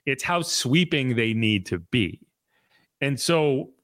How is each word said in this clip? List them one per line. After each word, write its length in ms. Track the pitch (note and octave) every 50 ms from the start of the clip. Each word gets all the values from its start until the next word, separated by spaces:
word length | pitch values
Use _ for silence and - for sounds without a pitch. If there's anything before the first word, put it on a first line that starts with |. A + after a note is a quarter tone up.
| _
It's 160 | C#3+ C#3 - -
how 180 | - F3 F3
sweeping 720 | D#3+ - - - - B2 C3+ F3 F3+ E3+ E3 C#3+ C3 B2+ A#2+
they 180 | A#2 A2+ A2+ A2
need 340 | A2+ A2+ G#2+ G#2+ G2 F#2
to 100 | - -
be. 440 | F2 E2+ - - B2+ G2 E2 - - - _ _ _ _ _ _ _ _ _ _ _ _ _ _ _
And 180 | C#3 C#3 C#3 B2
so 500 | - - E3+ D#3+ D3+ D3 C3+ C3 E3+ - - _